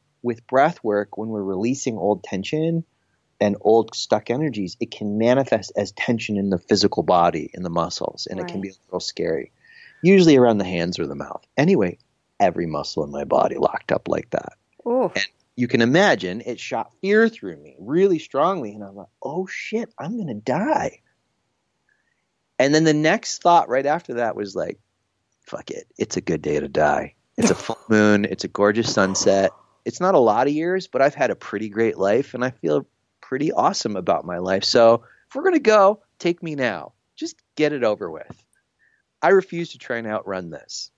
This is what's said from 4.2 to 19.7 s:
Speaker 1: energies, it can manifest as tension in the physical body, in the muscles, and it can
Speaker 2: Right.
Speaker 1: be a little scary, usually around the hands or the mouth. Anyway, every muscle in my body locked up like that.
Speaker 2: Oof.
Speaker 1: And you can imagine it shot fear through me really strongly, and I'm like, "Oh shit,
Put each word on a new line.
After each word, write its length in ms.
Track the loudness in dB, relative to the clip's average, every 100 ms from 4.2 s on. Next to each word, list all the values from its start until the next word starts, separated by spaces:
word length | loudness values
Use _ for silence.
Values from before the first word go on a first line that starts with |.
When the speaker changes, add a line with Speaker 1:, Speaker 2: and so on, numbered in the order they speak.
| -2
Speaker 1:
energies, 480 | -4 -2 -4 -8 -8
it 100 | -12
can 260 | -8 -6 0
manifest 560 | 2 2 2 -2 -2
as 180 | -6 -6
tension 440 | -4 -4 -4 -2 -2
in 140 | -2
the 80 | -2
physical 440 | 0 2 2 0
body, 460 | 2 4 2 0 -8
in 80 | -10
the 80 | -6
muscles, 580 | -4 -4 -6 -8 -10 -12
and 80 | -10
it 100 | -10
can 80 | -10
Speaker 2:
Right. 80 |
Speaker 1:
be 40 | -12
a 160 | -14 _
little 120 | -8
scary, 500 | -8 -6 -4 -4 -8 _ _ -20 -20 _
usually 340 | 6 8 8 8
around 220 | 6 4
the 60 | -2
hands 320 | -4 -4 -4
or 80 | -6
the 80 |
mouth. 280 | -8 -12 -14 -6 0
Anyway, 400 | 2 4 0 -4 _ _ _ -2
every 280 | 0 0 -4
muscle 360 | -4 -6 -6
in 80 | -6
my 140 | -8
body 320 | -2 0 0 0
locked 360 | -2 -4 -4
up 160 | -4 -2
like 200 | -6 -4
that. 240 | -8 -8 -18 _ _ -4
Speaker 2:
Oof. 260 | -2 -2 -4
Speaker 1:
And 100 | -8 _ _
you 140 | -6 0
can 140 | 4
imagine 580 | 6 6 4 2 -2 -8 -10
it 120 | -10
shot 360 | -8 -8 -8 _
fear 260 | 2 4 4
through 300 | 0 -12 -14
me 180 | -18 -18
really 400 | -2 2 4 2
strongly, 540 | -2 0 0 0 -8
and 100 | -12
I'm 140 | -16 -18
like, 120 | -20 _
"Oh 220 | -8 -6
shit, 480 | -8 -10 -8